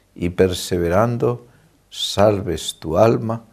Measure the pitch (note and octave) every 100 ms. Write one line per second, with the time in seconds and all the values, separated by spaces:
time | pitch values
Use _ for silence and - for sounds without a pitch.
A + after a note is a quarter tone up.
0 | _ - F2 F2+ F#2+ F2+ - F2+ E2+ F#2
1 | A#2 A#2+ B2+ A#2+ - _ _ _ _ -
2 | - - G#2 G2+ F#2 D#2+ - - E2 E2
3 | A2+ B2+ A2+ A2+ -